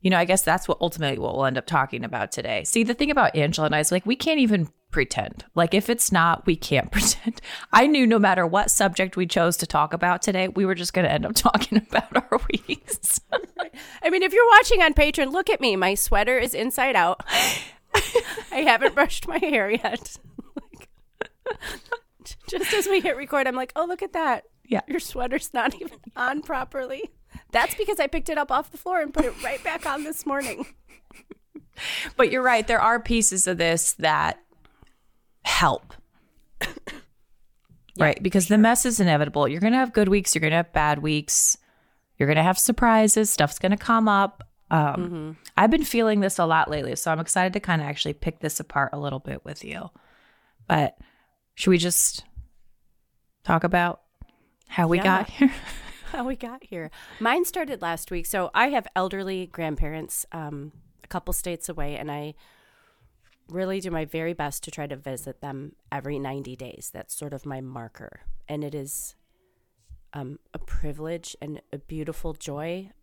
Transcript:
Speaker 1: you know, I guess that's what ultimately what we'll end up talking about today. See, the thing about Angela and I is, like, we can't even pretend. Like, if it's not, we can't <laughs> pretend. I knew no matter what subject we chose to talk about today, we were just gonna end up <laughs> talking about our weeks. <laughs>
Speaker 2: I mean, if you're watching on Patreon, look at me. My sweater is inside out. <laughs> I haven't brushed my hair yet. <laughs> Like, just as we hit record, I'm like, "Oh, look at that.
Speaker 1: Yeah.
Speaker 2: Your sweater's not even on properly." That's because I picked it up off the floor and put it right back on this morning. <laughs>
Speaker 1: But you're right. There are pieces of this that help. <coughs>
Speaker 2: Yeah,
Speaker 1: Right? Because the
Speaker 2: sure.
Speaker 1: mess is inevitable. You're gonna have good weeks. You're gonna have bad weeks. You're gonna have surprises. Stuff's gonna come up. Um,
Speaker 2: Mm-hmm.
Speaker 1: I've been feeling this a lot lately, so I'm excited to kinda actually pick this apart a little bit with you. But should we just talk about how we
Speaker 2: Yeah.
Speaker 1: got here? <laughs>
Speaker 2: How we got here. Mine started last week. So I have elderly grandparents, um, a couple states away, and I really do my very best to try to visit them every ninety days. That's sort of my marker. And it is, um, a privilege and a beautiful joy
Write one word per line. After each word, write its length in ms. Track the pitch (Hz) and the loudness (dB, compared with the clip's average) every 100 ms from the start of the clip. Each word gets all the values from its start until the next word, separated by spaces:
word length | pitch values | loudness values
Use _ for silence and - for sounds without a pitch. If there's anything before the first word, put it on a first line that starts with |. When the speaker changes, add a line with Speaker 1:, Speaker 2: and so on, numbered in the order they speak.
Speaker 1:
you 80 | 185 | 2
know, 80 | 185 | 2
I 80 | 180 | 4
guess 160 | 190 | 2
that's 240 | - 170 - | 2 0 0
what 100 | 165 | -2
ultimately 380 | 175 165 151 131 | -2 -2 -4 -4
what 160 | - - | -4 0
we'll 100 | 135 | 0
end 120 | 131 | 0
up 80 | - | -2
talking 380 | 165 135 123 120 | 0 0 -4 -6
about 260 | 123 107 | -4 -4
today. 320 | - 117 107 | -6 -4 -4
See, 200 | - - | 0 0
the 100 | 226 | 2
thing 180 | 240 294 | 0 0
about 240 | 285 208 - | 4 2 4
Angela 300 | 151 160 156 | 0 2 0
and 100 | 151 | 2
I 40 | |
is, 120 | 151 | 2
like, 140 | 185 202 | 0 0
we 100 | 262 | -2
can't 240 | 320 311 | 0 2
even 300 | 247 208 156 _ _ | 4 4 0 _ _
pretend. 520 | - 135 - - - - | -2 0 -2 -6 -8 -8
Like, 200 | - 170 | 0 2
if 160 | 190 202 | 2 0
it's 220 | 233 - | 0 2
not, 340 | 185 170 165 - | 4 4 2 0
we 100 | 165 | -2
can't 360 | - 139 - | 2 0 2
<laughs> 20 | |
pretend. 480 | - 208 - - 226 - - - | 0 2 0 -4 -6 -12 -14 2
I 140 | 214 269 | 6 6
knew 200 | 294 247 | 6 6
no 120 | 226 | 6
matter 280 | 202 185 170 | 6 4 2
what 240 | 180 208 | 2 2
subject 460 | - 196 180 190 185 | 2 2 2 -2 0
we 80 | 180 | 0
chose 300 | - 170 175 | 2 2 2
to 100 | - | 0
talk 260 | 147 151 | 0 0
about 280 | 170 175 175 | 0 0 0
today, 260 | - 190 185 | 0 0 0
we 180 | 185 190 | 0 0
were 100 | 180 | 0
just 180 | 175 | -2
gonna 160 | - 175 | 0 2
end 160 | - - | 2 0
up 80 | |
<laughs> 20 | 226 | 2
talking 420 | - 208 - 214 | 4 2 2 0
about 360 | - - - 247 | 2 -2 0 -2
our 240 | - 254 - - - | 0 -2 0 -4 -4
weeks. 520 | - - - - - _ | -10 -6 -6 -2 -4 _
<laughs> 760 | 508 - - 339 - - - | -6 -6 -10 -10 -10 -18 -4
Speaker 2:
I 60 | 320 | 0
mean, 140 | 359 | 2
if 80 | 370 | 4
you're 140 | 392 466 | 6 10
watching 340 | 440 480 453 | 10 10 6
on 120 | 330 | 6
Patreon, 380 | 302 294 302 269 | 6 4 4 0
look 180 | 311 381 | 0 0
at 100 | 440 | 2
me. 140 | 262 190 | 2 2
My 180 | 185 | 2
sweater 440 | 196 - 208 214 254 | 2 2 2 4 2
is 160 | 240 | 0
inside 420 | - 220 247 262 226 | -2 -4 0 2 4
out. 260 | 170 180 - | 2 0 -2
<laughs> 60 | - - - - - _ 415 - 480 - - - | 0 0 -2 -8 -18 _ -2 2 0 -2 -10 -8
I 80 | 320 | 0
haven't 340 | 302 226 254 - | 4 6 4 4
brushed 320 | 277 - - | 2 2 -4
my 100 | 339 | -2
hair 300 | 339 277 202 | 0 0 0
yet. 460 | - - - - - | -2 -2 -6 -10 -20
<laughs> 60 | - - - - - - - _ _ _ - _ - | -20 -20 -16 -16 -16 -20 -20 _ _ _ -14 _ -12
Like, 840 | 466 - - - - _ _ - - - | -10 -10 -14 -10 -12 _ _ -20 -18 -10
just 240 | 370 392 | -6 -2
as 140 | 427 392 | -2 2
we 120 | 392 | 0
hit 160 | 370 262 | 0 -4
record, 320 | 277 294 262 | -2 0 0
I'm 80 | 254 | -2
like, 160 | 254 - | -6 -4
"Oh, 100 | 349 | -4
look 180 | 359 | -4
at 80 | 392 | -6
that. 320 | 339 311 240 - _ _ | -4 -2 -2 -6 _ _
Speaker 1:
Yeah. 160 | 220 - | -4 -2
Speaker 2:
Your 140 | 320 | -6
sweater's 540 | - - 247 254 - | -6 -6 -4 -4 -4
not 200 | 254 240 - | -2 -2 -4
even 220 | 330 - - - | -14 -16 -20 -6
on 260 | 247 285 | -4 -4
properly." 680 | 302 285 262 277 254 269 453 _ _ - _ | -6 -6 -6 -8 -8 -10 -12 _ _ -20 _
That's 220 | 233 240 - | 0 0 -2
because 260 | 415 311 | -4 -2
I 60 | 277 | -2
picked 200 | 320 - | -2 -2
it 80 | 302 | -2
up 140 | 285 | 0
off 180 | 262 302 | -2 -2
the 60 | - | -10
floor 220 | - 370 | -4 -2
and 140 | 302 | -2
put 100 | - | 0
it 100 | 466 - | -2 -2
right 220 | - 554 | -8 -6
back 220 | - 320 320 | -6 -6 -4
on 180 | 285 | -6
this 220 | 302 320 - | -6 -8 -6
morning. 400 | 277 262 208 285 | -4 -4 -8 -12
<laughs> 40 | - _ - _ - _ - _ 311 - - - - - - | -14 _ -20 _ -20 _ -20 _ -20 -20 -14 -10 -8 -10 0
Speaker 1:
But 140 | 233 | 2
you're 100 | 254 | 2
right. 240 | 254 233 214 | 2 0 2
There 140 | 233 | 2
are 180 | 220 233 | 4 2
pieces 460 | 226 233 214 190 185 | 0 0 0 0 -2
of 100 | 175 | 0
this 360 | 170 165 - | 0 0 0
that 460 | - 160 151 156 - _ _ - _ - _ _ _ _ _ | 0 0 2 0 -4 _ _ -20 _ -20 _ _ _ _ _
help. 500 | - - 165 110 - - - _ _ _ _ - | -4 2 2 0 -6 -20 -20 _ _ _ _ -10
<coughs> 80 | - - - - - _ _ _ _ _ _ - _ - | -8 -8 -16 -18 -20 _ _ _ _ _ _ -20 _ 0
Speaker 2:
Yeah, 80 | |
Speaker 1:
Right? 180 | 156 - | 0 2
Because 260 | 190 196 170 | 0 2 4
the 80 | 214 | 6
Speaker 2:
sure. 20 | |
Speaker 1:
mess 260 | 220 240 262 | 6 6 2
is 140 | 226 | 2
inevitable. 480 | 185 151 147 147 139 | 4 4 2 2 0
You're 140 | 151 | 2
gonna 160 | 208 247 | 2 2
have 160 | 262 | 2
good 140 | 226 202 | 2 4
weeks. 260 | 202 185 160 | 4 2 0
You're 60 | |
gonna 140 | 160 165 | 2 2
have 160 | 170 | 0
bad 260 | - 151 147 | 2 2 2
weeks. 580 | 151 151 147 - - - _ _ _ _ _ _ | 0 -2 0 2 2 0 _ _ _ _ _ _
You're 100 | 139 | 2
gonna 160 | 151 | 4
have 160 | 165 185 | 4 2
surprises. 680 | - 233 240 220 220 220 214 | 2 2 4 6 4 4 2
Stuff's 260 | - 147 - | 2 0 0
gonna 180 | 185 208 | -2 -2
come 300 | - 226 220 | 2 2 4
up. 360 | 202 196 - - _ _ | 4 2 -2 -20 _ _
Um, 260 | 160 151 143 | 2 2 0
Speaker 2:
Mm-hmm. 360 | 175 170 156 156 - - | -4 -6 -10 -12 -8 2
Speaker 1:
I've 160 | 214 | 4
been 120 | 311 294 | 4 2
feeling 340 | 233 226 214 | 2 2 4
this 180 | 196 - | 2 2
a 60 | 170 | 2
lot 240 | 165 151 | 4 2
lately, 260 | 151 127 131 | -2 -4 -4
so 160 | - | -2
I'm 80 | 160 | -2
excited 340 | 165 - 185 | 0 0 0
to 60 | 180 | -2
kinda 260 | - 165 147 | -2 -2 -2
actually 280 | 147 151 | -6 -6
pick 260 | 147 - 156 | -4 -6 -4
this 200 | 165 - | -8 -8
apart 300 | 151 - 139 | -6 -2 -2
a 60 | 143 | -4
little 200 | 147 135 | -8 -8
bit 240 | - 135 - | -10 -12 -12
with 180 | 151 | -16
you. 260 | - - - _ _ _ _ _ _ _ _ | -14 -14 -14 _ _ _ _ _ _ _ _
But 300 | 156 143 - - _ _ _ _ - | 0 0 -4 -20 _ _ _ _ -4
should 160 | - | 2
we 80 | 180 | 4
just 440 | 175 170 - - - - - _ - _ _ _ _ _ _ _ | 4 0 0 -2 -14 -20 -20 _ -20 _ _ _ _ _ _ _
talk 200 | - 165 | -2 0
about 380 | 170 180 175 - _ _ - _ _ _ _ | 2 0 0 -4 _ _ -20 _ _ _ _
how 200 | - 165 | -2 2
we 100 | 175 | 2
Speaker 2:
Yeah. 60 | |
Speaker 1:
got 260 | 190 190 208 | 2 0 -2
here? 220 | - 269 - - - | 2 2 2 -12 -14
<laughs> 300 | - - - | -16 -16 -10
Speaker 2:
How 120 | 311 | -8
we 120 | 247 269 | -6 -6
got 260 | 240 254 | -10 -14
here. 260 | - 180 156 - - - | -14 -12 -12 -16 -20 -4
Mine 240 | 220 285 | 0 2
started 380 | 349 370 302 240 | 0 -4 -6 -6
last 300 | 170 165 - | -6 -6 -6
week. 140 | 175 170 | -8 -4
So 220 | 202 175 | -4 -2
I 160 | - 254 | 0 2
have 180 | 277 196 - | 0 -4 -4
elderly 520 | 185 196 190 190 180 | -4 -4 -6 -6 -8
grandparents, 800 | - 165 147 151 160 - - - | -6 -6 -2 -4 -4 -8 -10 -10
um, 400 | 165 151 147 147 - _ _ | -10 -10 -12 -14 -18 _ _
a 40 | - | -12
couple 260 | 185 - | -12 -6
states 340 | - - 170 - | -6 -6 -8 -10
away, 300 | 170 147 147 | -6 -6 -6
and 120 | 151 | -8
I 240 | 147 147 151 _ _ _ _ _ _ _ _ _ _ _ | -8 -10 -14 _ _ _ _ _ _ _ _ _ _ _
really 320 | 170 185 190 | -6 -4 -4
do 100 | 185 | -6
my 140 | 165 156 | -6 -6
very 260 | 160 165 | -6 -6
best 300 | 170 147 - | -6 -8 -8
to 80 | - | -12
try 160 | - 143 | -12 -12
to 80 | 139 | -10
visit 460 | 139 131 - 131 | -10 -12 -12 -14
them 320 | 147 135 143 _ _ | -12 -12 -14 _ _
every 260 | 143 131 143 | -10 -8 -8
ninety 360 | 139 135 127 127 | -8 -10 -12 -14
days. 360 | 127 - - | -16 -16 -16
That's 200 | - - | -16 -14
sort 200 | - 151 | -12 -10
of 120 | 135 147 | -12 -12
my 140 | 135 | -12
marker. 640 | 131 127 113 - - - - - - | -12 -14 -16 -16 -20 -14 -10 -8 -8
And 160 | 151 | -8
it 100 | 151 | -8
is, 420 | 147 139 - - - _ _ _ _ _ _ _ - - | -8 -10 -12 -12 -18 _ _ _ _ _ _ _ -20 -18
um, 260 | 143 131 143 _ | -14 -14 -16 _
a 60 | - | -14
privilege 760 | - - - 147 156 170 165 - | -4 -2 -2 -4 -8 -10 -12 -16
and 200 | 147 147 _ | -14 -14 _
a 40 | 143 | -16
beautiful 560 | - 160 156 160 165 | -12 -10 -8 -6 -8
joy 580 | 156 - 143 160 175 196 _ | -8 -10 -10 -8 -10 -12 _